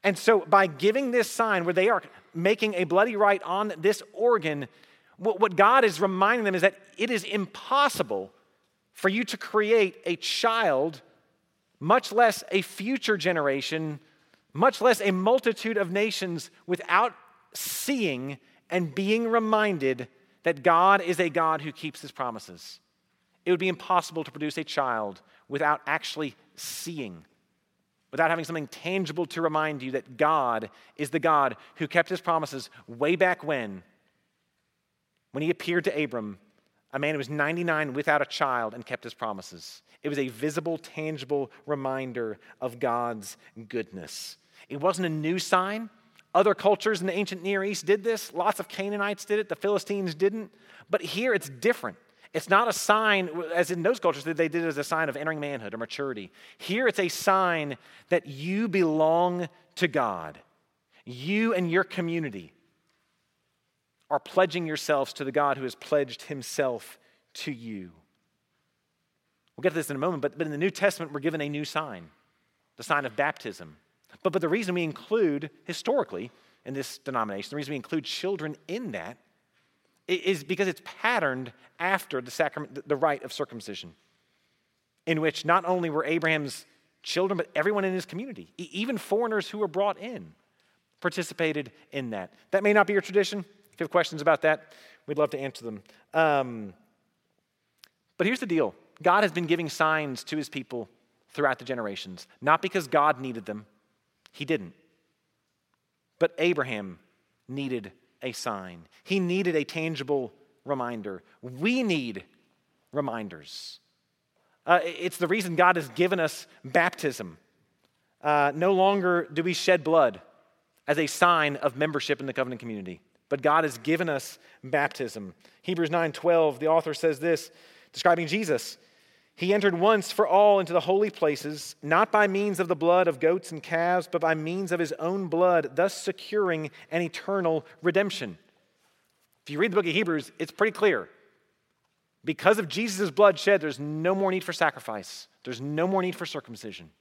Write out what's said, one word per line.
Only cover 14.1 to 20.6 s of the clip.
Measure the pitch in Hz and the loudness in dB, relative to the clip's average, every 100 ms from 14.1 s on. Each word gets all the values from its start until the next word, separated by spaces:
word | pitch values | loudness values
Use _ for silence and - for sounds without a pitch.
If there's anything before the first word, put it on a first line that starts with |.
| _ _ _ _ | _ _ _ _
much | 147 247 - | 2 2 4
less | 240 220 | 4 4
a | 202 | 2
multitude | 185 196 262 247 214 220 214 | 2 4 4 2 -2 -2 -2
of | 185 | 0
nations, | 190 220 - 185 170 - _ - | 0 0 -2 -6 -6 -10 _ -6
without | 180 - 180 233 - _ _ _ | -6 2 2 2 -4 _ _ _
seeing | - - - - 269 196 127 135 139 _ _ _ | -10 -8 -6 -2 0 0 -2 -6 -10 _ _ _
and | 180 170 131 | -2 0 -2
being | 196 220 233 | 0 0 2
reminded | 226 220 214 214 175 135 127 123 _ _ _ | 0 2 2 2 2 0 0 -6 _ _ _
that | 165 160 | -2 2